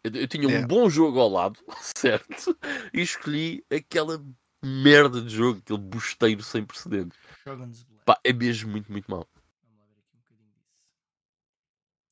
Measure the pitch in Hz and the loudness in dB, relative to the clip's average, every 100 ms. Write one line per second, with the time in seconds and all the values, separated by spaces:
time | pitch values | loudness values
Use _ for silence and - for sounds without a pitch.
0 | 117 117 135 160 139 135 123 202 226 147 | -8 -6 -6 -2 0 0 2 4 4 4
1 | 160 127 113 95 98 107 - - - - | 4 4 2 2 -2 -4 -16 -14 -12 -2
2 | 127 107 - - - 330 - - - - | 0 0 -4 -8 -6 -6 -6 -10 -8 -4
3 | 175 - - 151 165 - - 156 - 170 | -4 -6 -6 -4 -4 -8 -6 -6 -4 -4
4 | 156 160 143 127 _ _ 135 135 139 147 | -4 -6 -12 -20 _ _ -8 4 8 10
5 | 143 123 117 110 123 101 - 107 95 110 | 8 2 -4 0 0 0 -4 -6 -6 -10
6 | - - 117 104 101 117 104 - - 101 | -10 0 2 2 -4 -8 -8 -12 -6 -6
7 | 87 - _ - 143 131 123 117 120 107 | -6 -12 _ -20 -16 -16 -16 -20 _ _
8 | - 110 127 123 120 113 110 104 104 101 | 2 4 2 0 -2 -4 -6 -10 -10 -12
9 | - 87 - _ _ _ 117 107 104 104 | -10 -12 -12 _ _ _ _ _ _ _
10 | _ 120 117 110 107 104 _ _ _ _ | _ _ _ _ _ _ _ _ _ _
11 | _ _ _ _ _ _ _ _ _ _ | _ _ _ _ _ _ _ _ _ _
12 | _ | _